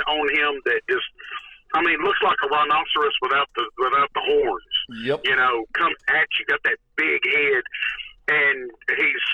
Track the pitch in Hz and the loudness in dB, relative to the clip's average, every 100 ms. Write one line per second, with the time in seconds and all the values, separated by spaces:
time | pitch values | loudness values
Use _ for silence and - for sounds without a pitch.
0 | 151 151 143 151 147 139 123 113 - 127 | 0 0 0 2 0 0 0 0 0 -2
1 | - - - - - - - - 339 320 | -2 -12 -16 -16 -16 -20 -4 0 2 2
2 | 185 - 196 - - 147 151 - - 151 | 0 2 2 0 0 2 2 2 0 0
3 | 147 - 127 139 139 - 110 - 127 135 | 0 0 0 0 -2 -4 -4 -2 2 2
4 | - - 131 147 117 92 - - - 113 | 2 0 2 2 2 -2 -4 -6 -6 -6
5 | 117 151 135 135 127 120 110 - - - | -4 -2 0 2 2 0 -4 -2 -2 -2
6 | - 147 - - - 147 - 226 _ - | -2 0 0 -2 -2 -2 -2 -4 _ -4
7 | 156 - 127 139 143 131 - - - - | -2 0 0 2 2 0 -2 -6 -8 -8
8 | - - - 151 143 135 123 - - 135 | -14 -8 -2 2 2 0 -6 -8 -4 0
9 | 143 - - | 0 0 -2